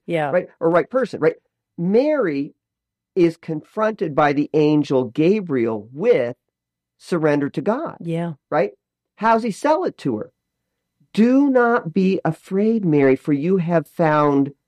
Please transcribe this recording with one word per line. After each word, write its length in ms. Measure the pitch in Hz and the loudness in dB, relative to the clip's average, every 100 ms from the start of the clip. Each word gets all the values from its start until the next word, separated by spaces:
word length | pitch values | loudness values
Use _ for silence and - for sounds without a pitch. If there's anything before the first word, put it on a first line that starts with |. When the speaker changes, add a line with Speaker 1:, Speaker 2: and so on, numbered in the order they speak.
| - | -6
Speaker 1:
Yeah. 240 | 165 147 | -4 0
Speaker 2:
right? 160 | 175 - _ | -2 -4 _
Or 100 | 165 | 0
right 180 | 170 147 | 0 0
person, 300 | 262 233 107 | -4 -4 -2
right? 160 | 156 - _ _ _ - | -2 -2 _ _ _ -6
Mary 800 | 175 214 285 302 196 139 143 _ _ _ _ _ _ - | 0 2 2 0 -2 -4 -8 _ _ _ _ _ _ 0
is 220 | 170 165 | 0 0
confronted 800 | - 156 - - 220 220 175 147 | -10 -10 -8 -4 -4 -2 -4 0
by 180 | 151 | 0
the 160 | 143 143 | 0 0
angel 500 | 151 151 151 139 135 123 | 2 2 2 2 0 -2
Gabriel 840 | 127 160 220 180 135 113 110 104 | 0 0 0 -2 -2 -2 -4 -10
with 460 | 135 226 180 120 127 _ _ _ _ _ _ | -4 0 2 0 -6 _ _ _ _ _ _
surrender 520 | - 175 156 147 139 | -6 -2 0 0 -2
to 120 | 160 | -4
God. 360 | 143 247 330 - | -4 -4 -6 -10
Speaker 1:
Yeah. 340 | 165 165 170 151 _ | -8 -6 -6 -10 _
Speaker 2:
Right? 220 | 147 208 - _ _ _ _ | -2 -2 -6 _ _ _ _
How's 260 | 220 226 | 0 2
he 80 | 233 | 0
sell 320 | 180 285 320 | -4 -2 0
it 140 | 320 - | -2 -4
to 180 | 139 107 | -6 -4
her? 140 | - _ _ _ _ _ _ _ _ | -8 _ _ _ _ _ _ _ _
"Do 360 | - 233 262 285 | 2 4 4 4
not 440 | 254 240 240 170 | 2 2 0 -2
be 280 | 175 190 190 | 0 0 0
afraid, 600 | 165 160 - 190 214 226 185 | -2 -6 -6 -2 0 0 2
Mary, 300 | 147 139 135 | 4 4 2
for 160 | - | 0
you 240 | 143 160 190 | -2 0 -2
have 300 | 170 170 151 | 0 -2 -2
found" 640 | - 165 151 147 139 139 - | -2 0 2 2 2 0 -4